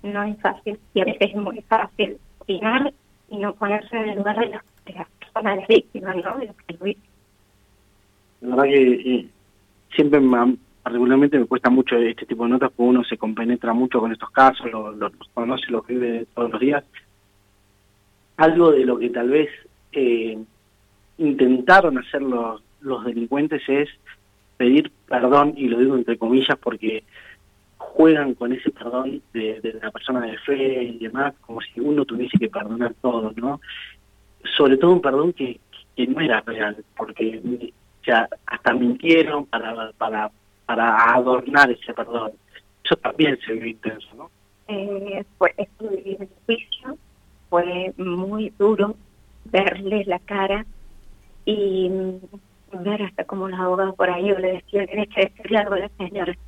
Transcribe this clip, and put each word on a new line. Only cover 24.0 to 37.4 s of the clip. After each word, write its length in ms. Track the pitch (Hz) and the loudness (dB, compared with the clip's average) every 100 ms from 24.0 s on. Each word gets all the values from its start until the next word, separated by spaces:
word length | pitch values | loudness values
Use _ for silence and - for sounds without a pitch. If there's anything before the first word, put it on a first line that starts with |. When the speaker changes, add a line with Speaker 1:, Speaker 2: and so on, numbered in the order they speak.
| - - _ _ _ _ | -20 -20 _ _ _ _
Speaker 2:
pedir 360 | 123 139 156 _ _ | 4 4 2 _ _
perdón, 460 | 127 123 143 147 143 | 0 4 6 4 2
y 100 | 127 | -2
lo 120 | 117 | 4
digo 160 | 131 131 | 4 4
entre 220 | 120 113 | 0 -2
comillas 400 | 113 131 131 143 | 2 2 2 -2
porque 460 | - 110 110 110 _ - - - _ _ _ _ | -2 -4 -4 -6 _ -20 -20 -20 _ _ _ _
juegan 560 | - - 160 151 139 | -10 4 6 6 2
con 200 | 120 120 | -2 -4
ese 180 | 127 - | -2 -4
perdón 500 | - 117 123 131 139 _ | -6 -6 -4 -4 -8 _
de, 260 | 117 110 110 | -6 -6 -6
de 120 | 113 | -8
la 180 | 110 110 | -8 -12
persona 300 | 120 - 127 | -10 -6 -4
de 160 | 117 110 | -4 -8
fe 460 | - 139 135 131 | -4 0 0 -2
y 160 | 120 117 | -6 -8
demás, 340 | 113 120 139 - | -8 -4 -4 -6
como 180 | _ 113 | _ -14
si 180 | - - | -12 -6
uno 260 | 147 147 - | 0 0 0
tuviese 320 | 117 123 - | -4 -2 0
que 120 | 113 | 0
perdonar 440 | - 104 113 120 - | -6 -8 -4 -4 -2
todo, 320 | 127 117 110 110 | -2 -2 -4 -6
¿no? 240 | 123 143 - - - - _ _ _ _ - - | -6 -8 -12 -18 -18 -20 _ _ _ _ -8 2
Sobre 200 | 143 135 | 4 6
todo 160 | 165 | 6
un 80 | 180 | 6
perdón 320 | 147 135 165 | 4 2 0
que, 260 | 175 131 120 _ - _ - | -2 -6 -8 _ -20 _ -4
que 120 | 123 | -2
no 140 | 151 | 0
era 200 | 151 113 | 0 0
real, 360 | - 110 104 104 - - | -2 -6 -6 -8 -16 -12
porque, 460 | 107 - 113 110 | -12 -4 -4 -4